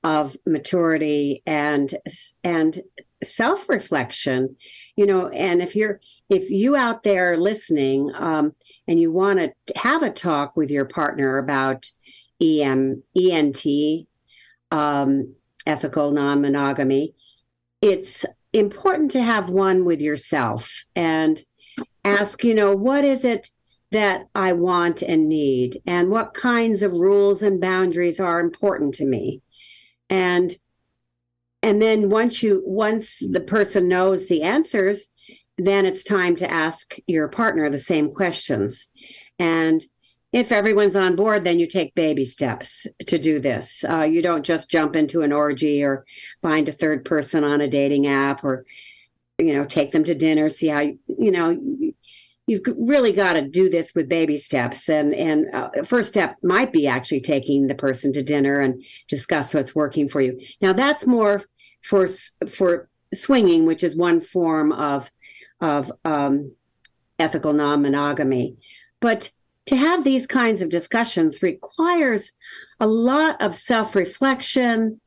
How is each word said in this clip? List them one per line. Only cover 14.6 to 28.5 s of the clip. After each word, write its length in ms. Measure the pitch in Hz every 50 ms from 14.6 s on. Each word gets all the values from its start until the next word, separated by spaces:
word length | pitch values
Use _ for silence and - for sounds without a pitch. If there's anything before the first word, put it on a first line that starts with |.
| _ _
um, 640 | - 156 147 147 147 143 139 135 139 139 127 123 - _ _ _ _ _ -
ethical 460 | - 151 147 - 147 - 160 147 147
non-monogamy, 1000 | 143 147 139 139 143 143 143 143 139 143 139 139 139 139 143 131 135 135 151 160 - _ _ _ _ _ _ _ _ _ _ _ _ _
it's 420 | - 208 190 180 190 - - - - - - _ _ _ _
important 580 | 226 208 202 208 - - 381 370 359 311 277
to 100 | - 262
have 280 | 240 226 233 214 190 175
one 340 | 180 190 196 190 185 185 185
with 160 | 175 170 147
yourself 880 | 147 151 147 139 - - - 147 127 110 107 117 113 - - - - _ _
and 480 | 185 175 165 160 160 160 160 156 160 - _ _ _ _ - - - - _ _ _ _
ask, 380 | 202 202 202 208 202 - - -
you 100 | 240 226
know, 200 | 214 208 202 202
"What 300 | 196 202 247 269 285 277
is 220 | 285 269 254 262
it 260 | 247 226 202 - - _ _ _ _ _ _ _ _
that 360 | - 214 214 202 185 190 - _ _
I 180 | 208 190 190 180
want 480 | 170 175 180 180 175 175 170 165 -
and 260 | - - 165 160 156 151
need, 540 | 156 156 147 139 135 123 123 123 127 - _
and 240 | - 175 180 175 180
what 240 | 202 226 226 - -
kinds 480 | - - 247 240 233 233 226 220 190
of 120 | 202 202 175
rules 480 | 170 170 190 202 202 202 202 202 190
and 180 | 208 208 196 180
boundaries 600 | 180 185 185 185 190 180 165 170 175 175 160 -
are 200 | 190 180 170 170
important 540 | 170 170